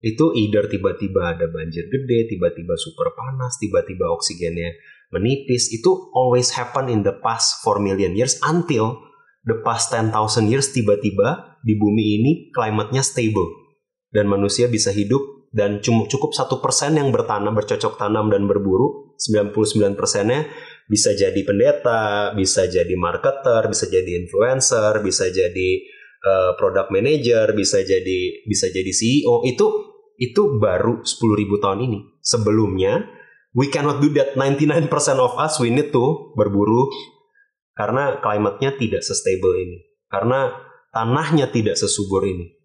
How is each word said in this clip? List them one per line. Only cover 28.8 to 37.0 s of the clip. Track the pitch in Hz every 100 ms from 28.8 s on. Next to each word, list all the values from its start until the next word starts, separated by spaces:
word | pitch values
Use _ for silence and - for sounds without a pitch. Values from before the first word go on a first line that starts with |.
| 92
C | - 113 139
E | 147
O. | 160 135
Itu, | 127 214 214 - - _ _
itu | 123 - 208 120
baru | 107 90 113 113 -
sepuluh | - 113 104
ribu | 101 101
tahun | 101 98 127
ini. | 104 - _
Sebelumnya, | - 117 104 107 104 92 95 139 - - - _ _
we | 117 143
cannot | 147 147 135
do | 147 147
that. | 135
Ninety-nine | 131 135 139 156 147 -
percent | 156 151 131
of | 123 -
us, | 156 156
we | 117
need | 127 147
to | 131 127 160 -
berburu | - 104 101 104 117 139 -